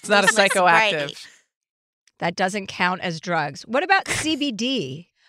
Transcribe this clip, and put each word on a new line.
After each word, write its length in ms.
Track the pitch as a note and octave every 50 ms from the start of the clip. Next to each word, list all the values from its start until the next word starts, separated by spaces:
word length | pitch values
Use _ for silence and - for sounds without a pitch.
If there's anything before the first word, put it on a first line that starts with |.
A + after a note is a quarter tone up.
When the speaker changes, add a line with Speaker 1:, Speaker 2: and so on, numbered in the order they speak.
Speaker 1:
It's 80 | - -
not 140 | G#3 G3+ G3
a 40 | G3+
Speaker 2:
lose 100 | A3+ A3
my 100 | G3 G3
sobriety. 680 | - G3 F3+ F3+ E3+ F#3+ A3 G#3 F3+ D3+ C#3+ C#3 -
Speaker 1:
psychoactive. 120 | - - - _ _ _ _ _ _ _ _ _ _ _ _ _ _ _ _ _ -
Speaker 3:
That 160 | - E3+ F3
doesn't 320 | G#3 F#3+ F#3+ F#3+ G#3 F#3+ -
count 340 | - - F#3 F3+ F3+ F3
as 180 | - F#3 E3 D#3+
drugs. 440 | - F3+ F3 D#3+ D3 D3 C#3 - -
What 200 | - A3+ C4+ F4+
about 240 | F4 G4 F#4+ - -
Speaker 2:
<laughs> 140 | - -
Speaker 3:
C 140 | - D#4 D#4+
B 160 | C4 C#4+ C#4+
D? 580 | A3 F#3 A#3 B3+ C4+ A#3+ D3+ B2+ C3 D#3 F3 _ _ _ _